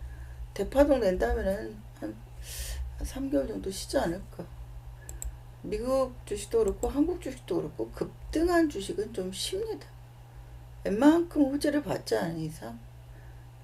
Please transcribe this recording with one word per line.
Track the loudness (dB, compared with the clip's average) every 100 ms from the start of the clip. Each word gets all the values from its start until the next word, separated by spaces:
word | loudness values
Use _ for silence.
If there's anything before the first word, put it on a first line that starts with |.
| -8 -10 -12 -10 -8
대파동 | -4 2 6 8 8
낸 | 6 4
다음에는 | 2 2 2 0 -4 -10 -14 -10
한, | -10 -10 -14 -12 -10 -8 -6 -4 -6 -6
한 | -6
삼 | -4 2
개월 | 2 2
정도 | -2 -4
쉬지 | -6 -2 0
않을까. | 2 0 -6 -10 -10 -12 -12 -14 -14 -14 -12 -8 -8 -10 -14 -12 -6
미국 | -4 2 2 2 -2 -6
주식도 | -6 2 4
그렇고 | 4 4 2
한국 | 4 4 2
주식도 | -4 -6 -2 0
그렇고 | 0 -4 -4
급등한 | -4 -6 -6 -2 2 6 6 6
주식은 | 2 -4 -4 -4
좀 | -4 -4
쉽니다. | -4 -4 -2 -2 -6 -10 -18 -18 -18 -18 -16 -16 -16 -16 -6
웬만큼 | -2 6 8 8 6 4 4
호재를 | 4 2 2
받지 | 0 -2 0 0
않은 | 0 -2
이상 | -4 -6 -10 -12 -14 -18 -18 -16 -16 -16 -16 -18